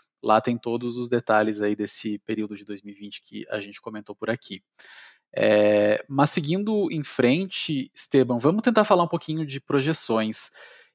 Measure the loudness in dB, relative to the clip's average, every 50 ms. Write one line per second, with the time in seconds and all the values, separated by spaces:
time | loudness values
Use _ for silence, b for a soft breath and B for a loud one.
0 | B B B _ 0 4 4 4 4 2 -2 -2 -2 -4 -4 -4 -4 -6 -6 -6
1 | -4 -2 -2 -2 0 2 2 2 2 0 -2 -2 -2 -2 -2 -2 -2 -4 -4 -4
2 | -4 -6 -8 -8 _ -8 -6 -6 -6 -8 -8 -12 -14 -14 -14 -14 -14 -18 -18 -16
3 | -16 -14 -16 -16 _ _ -16 -14 -12 -8 -8 -8 -8 -8 -14 -14 -14 -14 -14 -14
4 | -14 -14 -16 -10 -6 -6 -6 -6 -6 -12 -14 -14 _ _ _ B B B B B
5 | B B B B B _ -4 0 2 4 6 6 6 4 4 4 4 2 2 0
6 | -2 -4 0 2 2 2 2 0 0 0 -2 -2 -2 -2 0 0 0 -2 -2 -4
7 | -6 -6 -2 2 4 4 4 2 0 -4 -4 -4 -2 -2 -2 -4 -4 -6 -8 -10
8 | -4 2 4 4 4 4 2 0 2 2 2 2 2 2 4 4 4 4 4 4
9 | 4 2 -2 -6 -6 -4 -6 -6 -4 -6 -6 -8 -6 0 0 0 2 2 0 -2
10 | 0 0 0 0 0 0 -2 -2 -4 -4 B B B B B B B B